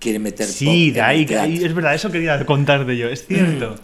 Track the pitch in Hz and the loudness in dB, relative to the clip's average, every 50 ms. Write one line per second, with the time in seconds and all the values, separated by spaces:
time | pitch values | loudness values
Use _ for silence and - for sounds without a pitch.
0 | - 117 107 107 107 104 95 - 110 98 98 - 139 151 170 175 165 147 113 117 | -4 -4 -2 -2 -4 -6 -6 -6 -6 -6 -4 -2 0 2 4 4 4 4 2 2
1 | 110 123 143 160 151 - - 208 202 160 165 170 180 160 160 180 160 147 147 160 | 2 2 4 2 2 0 0 0 0 0 0 0 -2 -2 -2 0 0 0 0 0
2 | - 208 165 165 165 160 147 139 139 151 143 139 143 143 143 139 135 123 123 120 | -2 -4 -4 -2 -2 0 0 0 0 0 0 2 2 2 2 2 0 0 -2 -2
3 | 117 117 131 - - - 190 180 185 165 156 131 117 110 107 - | -2 -4 -6 -8 -6 -2 0 2 2 2 0 -2 -4 -8 -10 -10